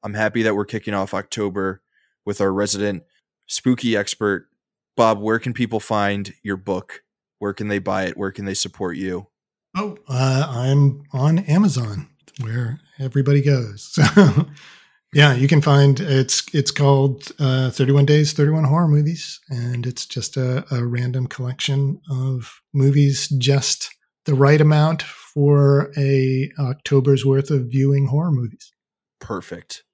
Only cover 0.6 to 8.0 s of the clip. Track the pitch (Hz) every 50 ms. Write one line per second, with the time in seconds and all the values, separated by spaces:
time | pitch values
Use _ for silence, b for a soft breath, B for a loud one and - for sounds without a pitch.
0.6 | 101 - - 110 - - 104 98 95 98 - 95 92 _ - 113 104 101 92 101
1.6 | 95 95 95 - _ _ _ _ _ _ _ _ _ 101 101 - 104 98 95 98
2.6 | 104 101 - 98 104 104 98 85 80 _ _ _ _ _ _ _ _ _ - -
3.6 | _ 131 127 120 - 120 110 101 101 - - _ 110 104 98 87 - _ _ _
4.6 | _ _ _ _ _ _ _ - 117 113 110 101 104 110 110 117 - 127 117 120
5.6 | 123 104 113 107 - - 113 107 101 101 101 101 98 - - _ _ 104 98 92
6.6 | 95 101 95 95 - _ - - _ _ _ _ _ _ _ _ 104 101 98 -
7.6 | 107 104 104 101 92 98 98 98